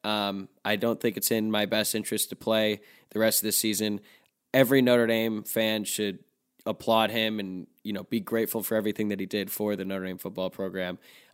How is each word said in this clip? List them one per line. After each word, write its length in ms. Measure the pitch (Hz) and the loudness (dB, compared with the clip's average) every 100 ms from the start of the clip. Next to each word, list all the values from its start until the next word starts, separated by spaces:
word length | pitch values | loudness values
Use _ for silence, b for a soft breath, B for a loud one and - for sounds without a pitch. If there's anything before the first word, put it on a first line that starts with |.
Um, 440 | 107 107 101 98 95 _ | -4 -2 -2 -4 -8 _
I 120 | 104 107 | -2 0
don't 220 | 117 113 | 0 0
think 200 | 117 101 | -2 -2
it's 120 | - | 0
in 200 | 113 110 | 0 2
my 160 | 107 104 | 0 2
best 280 | 107 104 | 0 0
interest 360 | 110 - 107 - | -2 -2 -4 -4
to 60 | 101 | -4
play 440 | 110 110 107 104 b b b | 0 2 2 0 b b b
the 80 | 107 | 2
rest 220 | 110 - | 2 2
of 40 | |
the 80 | 107 | 0
season," 480 | - 110 104 107 101 b b b _ _ | 0 0 0 0 -2 b b b _ _
every 260 | 131 123 135 | 4 6 6
Notre 260 | 123 123 113 | 6 6 4
Dame 360 | 113 113 110 | 2 0 -4
fan 420 | - 113 110 110 | -4 0 0 0
should 360 | 101 - 104 90 _ _ _ _ | -2 -4 -4 -6 _ _ _ _
applaud 460 | 104 - - 113 107 | -8 -4 4 4 4
him 300 | 113 110 107 | 2 0 -2
and, 260 | 95 92 - _ | -6 -8 -12 _
you 100 | 107 | -8
know, 120 | 101 | -8
be 160 | - 113 | -4 -4
grateful 420 | 90 113 107 113 | 0 0 0 -2
for 140 | - 110 | 0 0
everything 320 | 107 104 104 | 0 0 -2
that 100 | 98 | -2
he 80 | 95 | -4
did 240 | 104 95 | -4 -4
for 240 | - 104 | -4 -2
the 100 | 101 | -2
Notre 220 | 95 98 92 | -4 -6 -6
Dame 100 | 90 | -8
football 320 | 95 104 92 | -8 -4 -4
program. 500 | - 95 92 90 90 b b b | -4 -6 -4 -4 -6 b b b